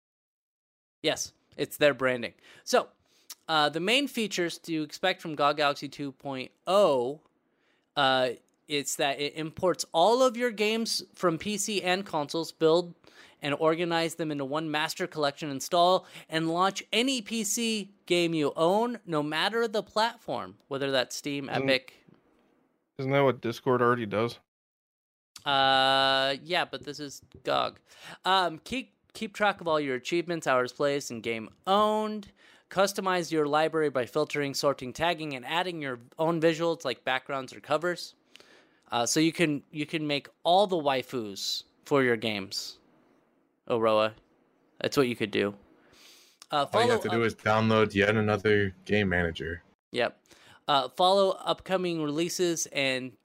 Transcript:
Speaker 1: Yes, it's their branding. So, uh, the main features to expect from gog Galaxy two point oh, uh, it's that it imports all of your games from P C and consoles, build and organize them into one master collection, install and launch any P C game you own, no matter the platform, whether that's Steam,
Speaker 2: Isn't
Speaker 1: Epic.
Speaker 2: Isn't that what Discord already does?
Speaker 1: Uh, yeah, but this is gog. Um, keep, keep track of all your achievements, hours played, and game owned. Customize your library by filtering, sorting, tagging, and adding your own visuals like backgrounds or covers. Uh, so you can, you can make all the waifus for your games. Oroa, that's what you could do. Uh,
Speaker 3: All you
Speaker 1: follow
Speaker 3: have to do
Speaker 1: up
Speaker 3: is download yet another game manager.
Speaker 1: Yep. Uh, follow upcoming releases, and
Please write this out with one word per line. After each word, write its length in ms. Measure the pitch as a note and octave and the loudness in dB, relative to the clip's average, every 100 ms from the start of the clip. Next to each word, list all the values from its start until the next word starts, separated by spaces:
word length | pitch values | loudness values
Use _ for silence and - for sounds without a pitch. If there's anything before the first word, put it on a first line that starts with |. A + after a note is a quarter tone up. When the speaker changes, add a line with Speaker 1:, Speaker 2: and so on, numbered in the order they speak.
| _ _ _ _ _ _ _ _ _ _ | _ _ _ _ _ _ _ _ _ _
Speaker 1:
Yes, 300 | D#3 C3+ - - _ - | -4 -2 -6 -14 _ -8
it's 200 | D3 - | -8 2
their 180 | D3 C3 | 2 4
branding. 380 | C3 B2+ A2 - - - - | 0 0 -4 -12 -20 -16 -2
So, 240 | B3 - _ _ _ - - - | 0 0 _ _ _ -20 -16 -2
uh, 200 | D#3+ D3 | 2 2
the 100 | D3+ | 0
main 280 | F3+ B3 C#4+ | 0 0 0
features 500 | - G#3+ G3 F3 - | -4 -4 -2 -4 -6
to 240 | - D#3+ | -6 -6
expect 400 | D3+ - F#3 F3+ | -6 -4 -2 -2
from 120 | E3+ D#3 | -6 -2
gog 220 | C#3+ D3+ | 0 2
Galaxy 300 | D3 C#3+ D3 | 0 -2 -8
two 240 | - C#3+ | -10 -10
point 380 | C3 C#3+ C3+ B2+ _ - | -10 -10 -10 -12 _ 0
oh, 540 | F#3+ G3 C3+ A#2+ D3+ _ _ _ _ _ _ _ - | 4 4 4 0 -4 _ _ _ _ _ _ _ 2
uh, 340 | C3+ C3 B2+ A#2 _ _ - | 4 4 2 -2 _ _ -6
it's 300 | D3 C#3 - | -4 -4 -2
that 220 | D3+ C3 | -2 -2
it 140 | C#3+ - | -4 -6
imports 500 | D#3 D#3 F#3 D#3 - | -8 -2 -2 -2 -2
all 300 | - F3+ A#3+ | 2 4 4
of 140 | C4 A3+ | 2 2
your 140 | B3 | -4
games 520 | G#3 G#3 A3+ A3+ - - - | -2 -2 0 -2 -6 -8 -2
from 240 | F3+ D#3+ | 0 0
P 180 | G3+ G#3 | -2 -4
C 260 | G3+ G#3 | -4 -4
and 220 | F3 F3+ G3 | -2 -2 -2
consoles, 480 | E3 D3 E3 D#3+ | -4 -4 -4 -8
build 420 | - D#3+ E3 F3 E3+ _ - - _ | 0 4 4 2 -8 _ -20 -20 _
and 140 | D3 C#3+ | -6 0
organize 580 | D#3 D#3+ F3 E3 E3 D#3+ | 0 0 0 -2 -2 -4
them 140 | D#3+ | -6
into 140 | D3 C3+ | -4 -4
one 260 | D3 D#3+ | -4 -4
master 360 | D3+ D#3 - F3 | -2 -2 -4 -6
collection, 420 | D#3 D3 C#3 D#3 | -2 -2 -2 -6
install 560 | C3+ - F3 F3 F#3 - - - | -8 -2 4 4 4 0 -16 -8
and 220 | D#3+ D#3+ | -4 -2
launch 300 | E3 F#3+ G3 - | 0 0 -2 -4
any 300 | G#3 B3+ C4 | -2 0 -2
P 220 | G3+ A3+ G#3+ | -4 -6 -4
C 480 | - A#3 A3 F#3+ _ - | -2 -2 -2 -6 _ 0
game 300 | F3 E3+ E3 | 2 2 2
you 180 | C#3+ - | 0 2
own, 420 | E3 G3 A#3+ A#3 - | 2 2 0 -6 -6
no 160 | D#3 | -4
matter 440 | D3 D#3 F#3 A3+ A#3 | -2 -2 -2 0 -2
the 160 | G#3+ | -2
platform, 720 | - - A3+ A#3 - B2+ F#2 G2 - | -4 -2 -2 -4 -8 -8 -8 -14 -10
whether 220 | C#3 C#3 | -4 0
that's 260 | C3+ A#2+ - | 0 0 -4
Steam, 320 | D3 C#3+ C#3 | -6 -6 -4
Speaker 2:
Isn't 140 | C3 | -2
Speaker 1:
Epic. 320 | C3+ C3 - - _ _ _ _ _ _ _ _ _ - | 2 0 -2 -16 _ _ _ _ _ _ _ _ _ -8
Speaker 2:
Isn't 140 | C3+ | -2
that 100 | C#3 C#3 | 4 4
what 160 | B2 | 2
Discord 400 | A#2 A#2 - B2 | -2 -4 0 4
already 240 | A#2+ A#2+ A2 | 4 2 0
does? 320 | G2+ A#2 A2+ _ _ _ _ _ _ _ _ _ - - | -2 -2 -4 _ _ _ _ _ _ _ _ _ -10 -2
Speaker 1:
Uh, 880 | C#3 C3+ C3+ C3+ C3+ C3+ C3+ C3+ C#3 | 2 4 4 4 4 4 2 0 -4
yeah, 220 | D3 F3 C#3+ | -4 -4 -2
but 200 | C3+ C3 | -6 -12
this 160 | C#3+ | -12
is 220 | D3 - - - - | -12 -14 -20 -12 -2
gog. 340 | C3+ A#2 G#2 _ - - - F3+ | -2 -2 -6 _ -20 -20 -8 0
Um, 340 | F#3+ F3+ D#3+ - | 2 2 -4 -8
keep, 280 | B3 A#3 _ _ - | -10 -10 _ _ -12
keep 180 | A3 - | -12 -2
track 260 | G#3 G3 | -2 0
of 80 | E3+ | 0
all 120 | D#3 | 0
your 140 | D3 B2+ | 0 -4
achievements, 520 | - E3+ E3+ E3+ D3+ | -2 -4 -2 -4 0
hours 260 | C3 B2 | 2 0
played, 300 | - D3 C#3+ - | 0 -2 -2 -4
and 120 | A#2 | -8
game 260 | A2 A2+ A2 - - | -6 -6 -8 -8 0
owned. 640 | G3 G#3+ G#3+ G#3+ G#3+ G3 _ - - _ | 4 4 2 -2 -8 -12 _ -20 -20 _
Customize 600 | F3+ G3 G3 F#3+ F#3 D#3 | 0 0 0 -2 -2 0
your 160 | D#3 D3 | 0 2
library 420 | D3 D#3+ D#3+ D3+ | 2 2 2 0
by 160 | C3 A#2+ | 0 -2
filtering, 480 | D#3+ D3+ D3 C#3+ | -2 -2 -2 -4
sorting, 400 | C3+ D3 C3 B2+ | -2 -2 -2 -6
tagging, 420 | A#2+ E3 E3 D#3 C3+ | -4 -2 -2 -6 -8
and 120 | A#2+ | -4
adding 340 | D#3+ F#3 E3+ | -4 -2 -4
your 200 | C#3+ B2 A#2 - | -8 -8 -10 -2
own 200 | D#3+ E3+ | 0 2
visuals 440 | D#3+ D#3 E3+ E3 C3+ | 2 2 0 -2 -4
like 180 | A#2+ - | -6 -2
backgrounds 500 | C3 - C#3 C3 A2+ | -4 -4 -8 -8 -12
or 60 | |
covers. 540 | G#2 D3+ F3 E3+ - - _ - - - _ _ _ | -2 -2 0 -6 -10 -18 _ -20 -20 -20 _ _ _
Uh, 160 | A#2 A#2 | -2 0
so 140 | D#3 | 2
you 120 | D#3+ | 2
can, 300 | D#3 E3+ C#3+ - | 2 0 0 -6
you 160 | D#3 D3 | -10 -6
can 200 | E3 D3+ | -6 -4
make 220 | C#3+ - _ | -4 -6 _
all 240 | - F3+ G#3 | 2 4 4
the 100 | F3+ | 2
waifus 840 | C#3+ C3+ B2 C3 G#2+ G2 - - - _ - | 0 0 -2 -6 -8 -8 -8 -8 -10 _ -2
for 160 | C#3+ | 2
your 140 | B2+ A#2 | 4 2
games. 640 | A2+ G#2 G2 - - - _ _ _ _ _ _ _ _ - | 0 -4 -6 -10 -12 -16 _ _ _ _ _ _ _ _ -4
Oroa, 420 | B2 A2 A2 A2 A2 _ _ _ _ _ - | 0 4 4 2 -2 _ _ _ _ _ -6
that's 160 | - - | -2 2
what 120 | B2+ | 2
you 80 | A#2+ | 0
could 140 | A2 | -2
do. 240 | G#2 G2+ G2+ - _ _ _ - - _ _ - | 0 0 -2 -14 _ _ _ -20 -20 _ _ -6
Uh, 60 | D3 | -4
Speaker 3:
All 60 | C#3 | 0
you 60 | |
Speaker 1:
follow 160 | G#3 A#3+ | 2 2
Speaker 3:
have 80 | A3+ | 2
to 60 | A2 | 0
do 100 | A2 | 0
Speaker 1:
up 40 | A2+ | 0
Speaker 3:
is 80 | - | 0
download 600 | A2 G#2+ A2 A2 G#2+ G2 | 2 2 4 4 4 4
yet 220 | G2+ A2 | 4 4
another 580 | G#2+ G#2+ G#2+ G#2 G2+ F#2+ - | 2 2 2 2 2 -4 -2
game 220 | G#2 G2+ | 0 2
manager. 540 | F2+ F2 D#2+ D2+ E2+ - _ _ | 2 0 -2 -8 -10 -14 _ _
Speaker 1:
Yep. 260 | A#2+ A#2 - _ - - - - | -4 -4 -4 _ -20 -20 -12 -2
Uh, 220 | C#3+ C3 | 0 0
follow 400 | - F#3 G3 G3 - | 2 4 6 4 2
upcoming 600 | - E3 - F#3 F3+ E3+ | -2 -4 -2 -2 -2 -2
releases, 640 | D3+ D3 E3+ - F3+ E3 - | -2 -2 -2 0 0 -2 -4
and 460 | - C3+ B2+ B2+ - | -2 -2 -2 -6 -14